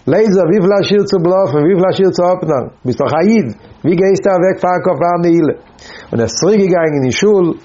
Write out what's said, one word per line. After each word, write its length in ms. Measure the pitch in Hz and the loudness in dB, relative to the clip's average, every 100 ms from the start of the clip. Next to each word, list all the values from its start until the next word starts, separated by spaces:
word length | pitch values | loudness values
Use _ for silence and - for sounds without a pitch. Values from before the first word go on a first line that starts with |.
| - | -2
"לייזער, 360 | 175 220 190 165 | 0 2 2 2
ווי 100 | 208 | 2
פיל 100 | 180 202 | 2 0
א 20 | - | 2
שיר 140 | 202 196 | 0 0
צו 80 | 190 | 0
בלאפן, 360 | 170 185 190 147 | 0 0 0 0
ווי 100 | 151 190 | 2 2
פיל 100 | 185 | 0
א 40 | 175 | 2
שיר 120 | 190 180 | 0 2
צו 80 | 175 | 0
אפנאגן? 340 | 180 160 139 117 - 127 | 0 -2 -4 -4 -8 -6
ביסט 140 | 120 | -2
דאך 120 | 139 151 | -2 0
א 40 | 190 | 2
איד, 180 | 226 131 - - - | 0 -2 -8 -18 -6
ווי 120 | 143 180 | -2 0
גייסט 220 | 190 190 202 | 0 0 0
דו 60 | 185 | 0
אוועק 220 | 185 180 | 0 0
פון 100 | 180 180 | -2 -2
א 40 | 185 | -2
קאפ 120 | 165 | -2
פון 200 | 175 175 | -2 0
די 60 | 175 | 2
הילע?" 220 | 170 151 - - - - - - | 2 0 -4 -12 -20 -20 -20 -8
און 100 | 110 | -4
ער 60 | 113 | -4
איז 60 | - | -2
צוריקגעגאנגען 560 | 165 214 190 175 160 143 | 0 2 2 0 0 -2
אין 60 | 127 | -2
די 40 | - | 0
שול 240 | 202 202 170 165 | 0 2 0 -4